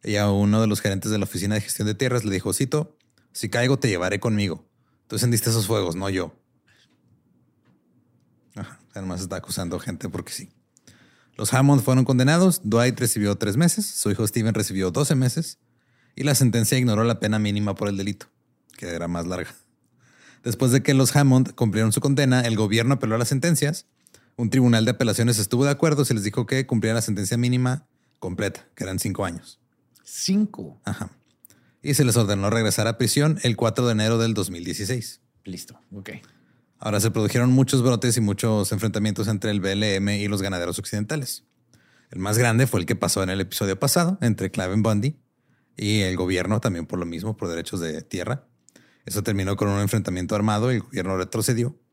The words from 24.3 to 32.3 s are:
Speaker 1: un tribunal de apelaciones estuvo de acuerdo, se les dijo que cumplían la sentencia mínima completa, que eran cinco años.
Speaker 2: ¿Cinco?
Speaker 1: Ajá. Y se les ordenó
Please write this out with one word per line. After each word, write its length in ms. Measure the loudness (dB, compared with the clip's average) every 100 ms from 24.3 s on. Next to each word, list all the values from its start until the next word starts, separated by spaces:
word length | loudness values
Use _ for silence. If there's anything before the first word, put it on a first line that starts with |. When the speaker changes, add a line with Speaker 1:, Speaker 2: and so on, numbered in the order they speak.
| -4
Speaker 1:
un 120 | 0
tribunal 360 | 4 6 6 4
de 60 |
apelaciones 460 | 2 0 2 2 2
estuvo 260 | 0 2 2
de 60 |
acuerdo, 340 | 4 2 2 2
se 80 |
les 100 | 0
dijo 220 | -2 -4 -2
que 200 | -2 0
cumplían 300 | 0 2 0
la 60 |
sentencia 360 | -2 -4 -2 0
mínima 480 | 0 2 0 -2 _ _ _ _
completa, 480 | -10 -4 -4 -6 -20 -10
que 80 |
eran 140 | -6 -4
cinco 260 | -4 -2 -4
años. 340 | -6 -14 -20 _ _ _ _
Speaker 2:
¿Cinco? 760 | -18 -8 0 2 0 -4 -16 -12
Speaker 1:
Ajá. 280 | -8 -8 -8 _ _ _ _ _ _ _
Y 120 | -2 2
se 80 | 4
les 100 | 4
ordenó 320 | 2